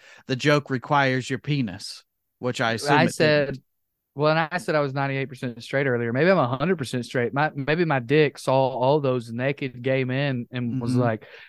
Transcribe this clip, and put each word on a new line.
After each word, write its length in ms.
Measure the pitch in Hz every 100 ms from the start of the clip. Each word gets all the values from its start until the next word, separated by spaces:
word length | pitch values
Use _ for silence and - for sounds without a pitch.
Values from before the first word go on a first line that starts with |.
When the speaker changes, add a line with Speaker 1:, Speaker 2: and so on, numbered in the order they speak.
| - - -
Speaker 1:
the 100 | 127
joke 320 | 143 147 139
requires 600 | 131 - 147 135 127 120
your 80 | 131
penis," 680 | - 147 117 87 - - - _ _ _
which 200 | 123 123
I 120 | 117
assume 200 | 113 143
Speaker 2:
I 100 | 147
Speaker 1:
it 20 | 165
didn't. 80 |
Speaker 2:
said, 480 | - 156 151 135 135 - _ _ _ _
well, 160 | - 151 160
and 120 | 156
I 60 | 175
said 160 | -
I 60 | 156
was 120 | 143
ninety-eight 340 | 135 139 135 135
percent 300 | 131 127 117
straight 220 | - 139 143
earlier. 240 | 120 117
Maybe 180 | 123 165
I'm 60 | 190
a 200 | 123 131
hundred 180 | 156 175
percent 280 | 123 127 117
straight. 260 | 131 120
My, 180 | 131 151
maybe 300 | 143 135 160 170
my 120 | 139
dick 380 | 117 147 147 -
saw 300 | - 131 131
all 320 | 135 127 151
those 320 | 139 127 117
naked 480 | 117 131 139 139 123
gay 220 | 123 131
men 420 | 127 131 143 127 120
and 280 | 127 120 127
was 80 | 127
Speaker 1:
Mm-hmm. 80 | 127
Speaker 2:
like, 260 | 120 110 - -